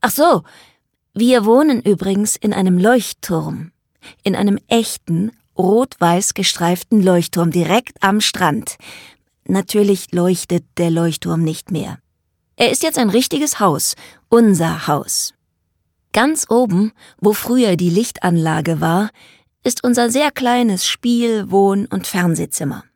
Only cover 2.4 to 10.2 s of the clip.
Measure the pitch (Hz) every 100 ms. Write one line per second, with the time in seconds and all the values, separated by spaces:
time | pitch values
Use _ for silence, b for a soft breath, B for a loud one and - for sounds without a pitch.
2.4 | 208 202 185 180 196 254 190 - - 165
3.4 | 156 131 156 _ _ _ B B - 185
4.4 | 202 202 _ 233 220 - - 165 208 -
5.4 | _ - 185 214 262 - 175 170 202 -
6.4 | 190 - 170 180 - 220 190 175 170 -
7.4 | 170 160 160 202 247 - 196 208 208 -
8.4 | 180 139 - - B B B B _ _
9.4 | _ 190 190 208 202 196 - 175